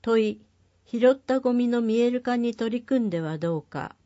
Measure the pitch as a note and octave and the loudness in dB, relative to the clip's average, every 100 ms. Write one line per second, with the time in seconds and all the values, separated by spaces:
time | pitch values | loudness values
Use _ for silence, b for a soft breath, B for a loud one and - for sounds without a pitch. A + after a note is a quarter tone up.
0 | - A3+ G#3+ G#3+ _ _ _ _ _ A#3 | 2 2 2 -2 _ _ _ _ _ 2
1 | B3 C4+ - C4 B3+ B3 B3 A#3+ A3+ A3 | 2 2 0 0 2 0 0 0 0 2
2 | A#3+ B3 B3 A#3+ A#3+ A#3 A3+ A#3+ - C4 | 2 0 -2 -2 -2 -2 -4 -4 -2 0
3 | A3 E3+ D#3+ D#3 E3+ E3 - D3 - - | 0 -2 -4 -4 -4 -4 -6 -10 -10 -12